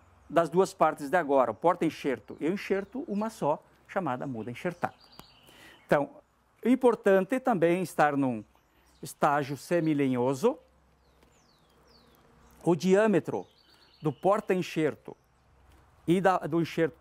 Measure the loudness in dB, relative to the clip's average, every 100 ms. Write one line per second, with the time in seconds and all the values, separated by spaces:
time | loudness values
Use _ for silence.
0 | _ _ -4 0 0 2 0 2 0 0
1 | -2 -2 2 2 2 0 0 0 -2 -2
2 | -4 -4 -8 -6 -4 -4 -4 -4 -6 -10
3 | -8 -6 -6 -4 -4 -4 _ _ -8 -6
4 | -4 -4 -6 -8 -10 -8 -8 -6 -8 -8
5 | -20 -20 -20 _ _ -20 -20 -10 0 0
6 | 0 -8 _ _ _ _ 0 4 4 2
7 | 4 4 2 -2 0 2 2 2 -2 2
8 | 2 2 -2 -4 -10 _ _ _ _ _
9 | -16 -2 0 0 -2 -8 -4 -2 0 0
10 | 0 0 -2 0 -2 -2 _ _ _ _
11 | _ _ _ _ _ _ _ _ _ _
12 | _ _ _ _ _ _ -2 0 2 4
13 | 4 2 0 -8 -10 _ _ _ _ -8
14 | -6 -2 0 0 0 -2 -2 -2 -4 -4
15 | -14 -20 _ _ _ _ _ -20 _ _
16 | 0 2 2 0 -2 -4 -2 -2 -4 -2